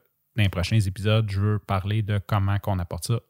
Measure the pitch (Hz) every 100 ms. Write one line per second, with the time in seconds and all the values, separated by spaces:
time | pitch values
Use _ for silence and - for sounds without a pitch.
0 | _ _ _ - 101 90 85 110 98 92
1 | 104 110 107 98 104 104 - 95 101 110
2 | 104 104 - 104 98 104 - 92 87 87
3 | - 117